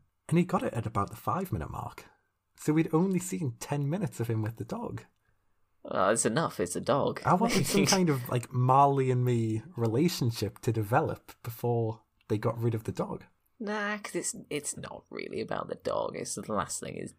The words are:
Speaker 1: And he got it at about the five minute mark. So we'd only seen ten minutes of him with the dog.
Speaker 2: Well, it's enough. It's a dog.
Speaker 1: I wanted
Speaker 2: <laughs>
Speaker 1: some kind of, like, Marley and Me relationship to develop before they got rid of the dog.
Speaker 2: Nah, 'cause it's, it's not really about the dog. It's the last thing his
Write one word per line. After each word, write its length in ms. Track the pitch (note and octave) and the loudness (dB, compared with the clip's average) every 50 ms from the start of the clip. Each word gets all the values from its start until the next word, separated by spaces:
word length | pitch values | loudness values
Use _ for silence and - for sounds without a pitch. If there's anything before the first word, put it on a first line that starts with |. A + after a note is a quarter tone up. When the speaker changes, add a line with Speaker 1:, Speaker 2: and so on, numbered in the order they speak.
| _ _ _ _ _ | _ _ _ _ _
Speaker 1:
And 100 | - D#3 | 2 4
he 60 | E3+ F3 | 4 4
got 200 | F3+ - G#3+ B3+ | 4 0 0 0
it 100 | - - | -2 -2
at 120 | A#2+ A2+ | -4 -4
about 240 | A2+ - G2+ G2+ - | -2 -2 -2 -2 -2
the 60 | A2+ | -4
five 360 | - - G#2+ A2+ F3 G3 - | -6 -4 -4 -2 -2 -2 -4
minute 200 | - E2 C#2+ - | -4 -4 -4 -6
mark. 340 | - - - - - - - - _ _ _ _ _ _ _ _ _ | -8 -8 -8 -10 -12 -14 -18 -20 _ _ _ _ _ _ _ _ _
So 160 | - - - D3+ | -4 0 2 2
we'd 200 | D#3+ D#3+ - - | 2 2 4 4
only 260 | D#3+ F3+ G3 F#3 F3 | 4 4 4 2 0
seen 360 | F3+ - F#3+ F#3 E3 B2+ A#2 - | -2 -4 -4 -4 -4 -4 -4 -6
ten 300 | - - C#3+ C#3+ C#3+ C#3 | -6 -4 -2 -2 0 0
minutes 300 | D#3 G3+ G3 B2 - - | 0 -2 -2 -4 -4 -4
of 80 | A#2 | -2
him 140 | A#2 A2+ A2 | -2 0 0
with 160 | G#2+ A2 A2+ | -2 -2 -4
the 60 | - - | -6 -8
dog. 380 | - G3 A3+ A#3 - - A2 - - _ _ _ _ _ _ _ _ _ _ _ _ _ _ - | -8 -8 -6 -6 -6 -8 -10 -12 -14 _ _ _ _ _ _ _ _ _ _ _ _ _ _ -10
Speaker 2:
Well, 260 | - - - F#2+ - | -4 0 2 4 4
it's 160 | - - - | 4 4 2
enough. 340 | B2 A2 D3 E3 - - - | 2 2 2 0 0 0 -2
It's 160 | F#3+ F3 - | -2 -2 -2
a 60 | F#3+ | -2
dog. 400 | F#3+ - B2+ C#3 A2 - C#3 - - | 0 2 2 2 2 0 -2 0 2
Speaker 1:
I 100 | - E3+ | 2 4
wanted 300 | F3+ G3+ A#3+ - - C#3 | 4 4 2 2 2 2
Speaker 2:
<laughs> 20 | |
Speaker 1:
some 180 | - - G3 F#3+ | 2 2 2 4
kind 240 | - G3+ F#3+ F#3 D#3+ | 4 4 4 4 4
of, 180 | C#3+ B2+ B2 | 2 0 0
like, 240 | - - B2 A#2+ - | -2 -2 -2 -2 -2
Marley 600 | - B2 B2+ B2+ C3 C#3 C#3+ C#3 C#3 C3+ C3 B2+ | -2 2 4 6 8 8 8 6 6 4 2 2
and 120 | B2 B2 B2 | 2 2 2
Me 380 | B2 B2 A#2 A2+ A2 A2 A2 - E3+ - | 2 2 2 2 0 0 -2 -4 -8 -2
relationship 840 | - A#2 A2+ G#2+ B2+ E3+ F3 - - C#3+ A#2 A#2 - G#2 G2 - - | 0 0 2 4 4 4 4 2 2 0 0 0 0 -2 -4 -4 -2
to 100 | - B2 | -2 0
develop 600 | G#2+ A2 G#2+ G2+ A#2+ D3+ D#3+ A2+ - - - - - _ - | 0 0 0 2 2 2 2 0 -2 -6 -10 -16 -20 _ -12
before 580 | A#2+ A#2 - - A#2+ A#2+ A#2 A2+ A2 A2 - _ _ _ _ _ | -12 -8 -4 -2 0 2 2 0 -2 -4 -6 _ _ _ _ _
they 120 | - A2 G#2+ | -2 -2 0
got 180 | A#2 A#2+ - A#2+ | 0 -2 -2 0
rid 140 | A2+ A#2+ A2+ | 0 0 0
of 120 | A2 - | 0 -2
the 60 | - | -4
dog. 320 | - - B3+ G#3 - - - - _ _ _ _ _ - | -4 -4 -4 -4 -6 -10 -12 -16 _ _ _ _ _ -8
Speaker 2:
Nah, 380 | A3 G3+ G#3+ G#3+ G3+ G3+ G#3+ G#3 | -6 -4 -4 -2 -2 -4 -4 -6
'cause 160 | G#3 - - | -8 -6 -6
it's, 200 | F3 - - - F#3+ - - | -4 -4 -4 -6 -8 -8 -8
it's 260 | - D3 - - - | -6 -6 -6 -6 -8
not 280 | - - - - - - _ | -8 -10 -10 -12 -14 -14 _
really 300 | - G#1 G1+ G1+ G#1 G#2 | -10 -10 -8 -6 -6 -6
about 280 | A2+ - G#1 G1+ - - | -4 -4 -4 -4 -4 -6
the 60 | - | -8
dog. 400 | - - - - - A1+ - - | -6 -4 -2 -2 0 -2 -2 -4
It's 180 | - - - - | -6 -8 -8 -8
the 160 | - G2 - | -8 -6 -2
last 280 | G#2+ G2 E2+ - - - | -2 -2 -2 -2 -6 -8
thing 160 | - - - | -8 -8 -8
his 180 | E2 F#2 - - | -8 -8 -10 -12